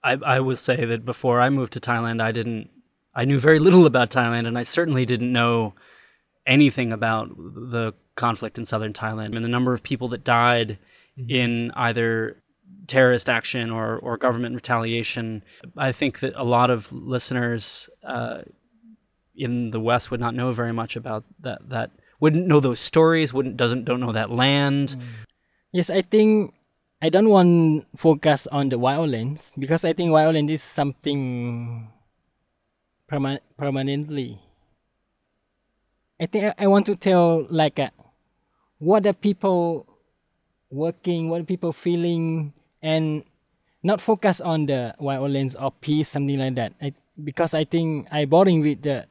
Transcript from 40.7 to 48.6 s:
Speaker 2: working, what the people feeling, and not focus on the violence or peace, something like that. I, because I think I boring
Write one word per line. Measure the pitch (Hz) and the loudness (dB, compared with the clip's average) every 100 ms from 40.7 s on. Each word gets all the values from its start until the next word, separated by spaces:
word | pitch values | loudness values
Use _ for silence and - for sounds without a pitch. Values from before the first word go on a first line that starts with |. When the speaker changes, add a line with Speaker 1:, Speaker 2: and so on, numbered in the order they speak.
Speaker 2:
working, | 135 160 170 185 170 160 | -6 -6 -6 -4 -4 -2
what | 170 | -6
the | |
people | 160 180 175 | -4 -4 -4
feeling, | 156 - 170 170 170 165 160 151 - _ _ | -4 -2 -2 0 -2 -2 -2 -6 -10 _ _
and | 156 160 156 151 - _ _ _ _ _ | -2 -2 0 -4 -10 _ _ _ _ _
not | 170 208 | -2 -2
focus | - 220 208 175 | 0 0 0 0
on | 175 160 | -2 -2
the | 147 135 117 - | 0 -2 -4 -8
violence | 139 135 139 139 135 | -6 -4 -2 -2 -2
or | 135 135 | -4 -8
peace, | - - 151 151 | -6 -2 0 0
something | 143 139 139 | -4 -2 -2
like | 131 | -2
that. | 127 110 _ | -4 -6 _
I, | 143 - _ - | -12 -12 _ -14
because | 151 - 170 | -12 -4 -2
I | 156 | 0
think | 156 170 165 151 - | -2 -2 -2 -4 -6
I | 151 | -4
boring | 143 160 190 165 | 2 4 6 4